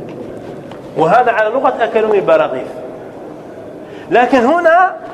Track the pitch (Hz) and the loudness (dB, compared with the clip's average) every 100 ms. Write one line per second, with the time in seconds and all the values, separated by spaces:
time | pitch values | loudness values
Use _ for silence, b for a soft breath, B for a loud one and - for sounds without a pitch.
0 | - - - - - - - - - - | -12 -12 -14 -14 -14 -14 -16 -16 -8 0
1 | 160 220 247 208 214 254 285 277 220 220 | 4 4 4 2 0 0 0 0 0 0
2 | 214 202 170 156 147 131 - - - - | 2 2 4 2 2 -4 -8 -12 -14 -14
3 | - - - - - - - - B B | -16 -16 -16 -16 -18 -16 -16 -16 B B
4 | B 202 254 262 240 339 339 339 381 - | B 2 4 4 4 4 4 6 4 0
5 | - | -12